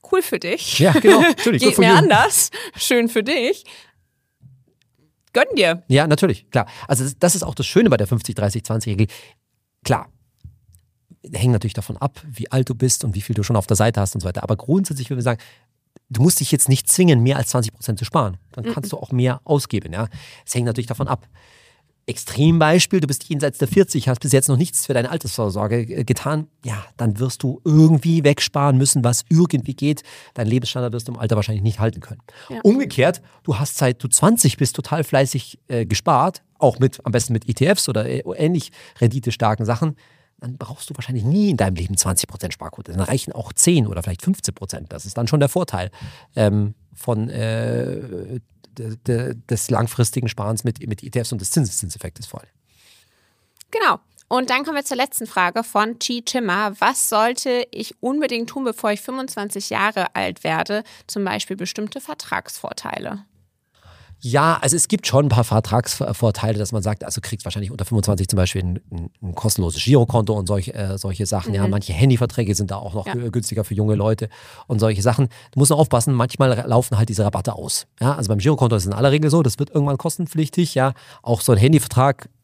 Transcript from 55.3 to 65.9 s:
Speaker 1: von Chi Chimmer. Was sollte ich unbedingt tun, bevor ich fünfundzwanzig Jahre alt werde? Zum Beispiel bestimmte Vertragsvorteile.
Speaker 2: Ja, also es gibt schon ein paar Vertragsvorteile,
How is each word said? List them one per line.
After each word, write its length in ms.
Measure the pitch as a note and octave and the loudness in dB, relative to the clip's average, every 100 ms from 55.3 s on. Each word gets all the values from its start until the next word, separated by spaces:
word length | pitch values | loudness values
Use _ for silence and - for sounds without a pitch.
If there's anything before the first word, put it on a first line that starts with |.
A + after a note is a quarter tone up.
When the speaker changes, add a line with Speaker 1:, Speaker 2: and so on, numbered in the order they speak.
| - F3+ A3+ | -2 -2 -2
Speaker 1:
von 360 | A#3 G3+ G#3+ A#3 | -4 -2 -2 -4
Chi 240 | - A#3+ A#3 | -6 -6 -4
Chimmer. 480 | B3+ A3 F3+ G#3+ G3 | -4 -2 -2 -2 0
Was 300 | G#3 C4 - | 0 0 0
sollte 580 | G#3+ A3+ B3+ C4+ B3 - | 2 0 0 -2 -2 -4
ich 320 | - A3 - | -8 -12 -6
unbedingt 480 | B3 C#4+ C4+ A#3 A#3 | -4 -2 -2 -4 -6
tun, 140 | C#4 | -6
bevor 280 | B3+ A3 A3 | -6 -2 -4
ich 100 | G#3 | -4
fünfundzwanzig 680 | - B3 C4 - G3+ G3 - | -6 -10 -8 -8 -8 -8 -6
Jahre 460 | - G3+ G#3 F3+ - | -2 -2 -2 -4 -4
alt 280 | F#3 E3+ | -6 -4
werde? 400 | E3 D#3+ - G#3 G#3+ - - | -4 -4 -2 -6 -6 -20 -10
Zum 180 | G#3 | -6
Beispiel 320 | F#3+ G#3 - G3 | -4 -4 -6 -8
bestimmte 460 | F3+ - G#3+ C#4 | -8 -8 -10 -10
Vertragsvorteile. 1200 | - D4+ - G3 - - - - - - - G3+ - _ _ _ _ _ - - - - | -14 -14 -8 -8 -8 -14 -12 -12 -10 -10 -10 -12 -16 _ _ _ _ _ -20 -20 -20 -12
Speaker 2:
Ja, 360 | A#2+ C3+ D#3 E3 | 0 2 4 2
also 140 | C#3 D#3+ | 0 0
es 120 | - | 0
gibt 200 | G#3+ - | -2 2
schon 180 | C3+ D3 | 2 4
ein 40 | |
paar 140 | A2+ | 2
Vertragsvorteile, 1160 | A2+ A2 - A2+ A#2 | 4 0 2 -2 -2